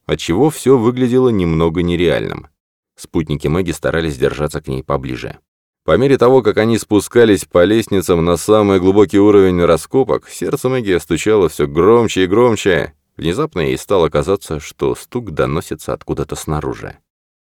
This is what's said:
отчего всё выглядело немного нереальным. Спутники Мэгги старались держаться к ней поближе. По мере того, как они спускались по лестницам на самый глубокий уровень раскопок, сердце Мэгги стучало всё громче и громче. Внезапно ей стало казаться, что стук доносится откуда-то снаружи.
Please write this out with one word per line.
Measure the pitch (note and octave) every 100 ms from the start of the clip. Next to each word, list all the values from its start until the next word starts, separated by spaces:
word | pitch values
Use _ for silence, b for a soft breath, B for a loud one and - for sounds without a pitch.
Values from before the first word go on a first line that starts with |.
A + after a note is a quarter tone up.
| -
отчего | D#2+ - F2 D3+
всё | - B2 C3+
выглядело | A2+ B2 B2+ B2+ B2+
немного | G#2+ F2 D#2+ E2 E2
нереальным. | F2 F2 E2+ B1 G1+ G1+ - _ _ _ _ -
Спутники | - F2 D#2 D2 D2
Мэгги | E2+ F2
старались | D2 C2+ D#2+ E2 C2
держаться | C2+ B1 D2+ D2+
к | D2
ней | C2
поближе. | - C#2 C2 B1 B1 - _ _ _ _
По | - E2
мере | C#3 C3
того, | A#2+ C3+
как | G#2+ F#2+
они | A2 A2
спускались | - G#2 - A#2+ A2 F#2+
по | - F2+
лестницам | F2+ A2+ G#2+ G2 E2+ E2+
на | E2 E2+
самый | - G#2+ G2+ G2
глубокий | F#2 G2 G2 G2+
уровень | G#2 G2+ F#2+ F2
раскопок, | E2+ D#2+ - C3 B2+ C2 -
сердце | - F3+ - C3
Мэгги | C3 G2+ F2
стучало | - D#2+ G#2 G#2+ E2
всё | - D2
громче | D2+ F2+ A#2 A2 -
и | F#2
громче. | G2+ B2 G#2+ G2+ E2 - - _ -
Внезапно | D#2+ G2+ D#3 F2+
ей | D2 C2
стало | - G2+ D#2+
казаться, | D2 C#2+ G2 - D2
что | - - C#2 A#1+
стук | - B2 A2
доносится | D2+ C2 D#2 - D#2+ -
откуда-то | A#1 - D2+ C#2
снаружи. | D2 - D2+ C#2 G#1+ G1+ - _ _ _ _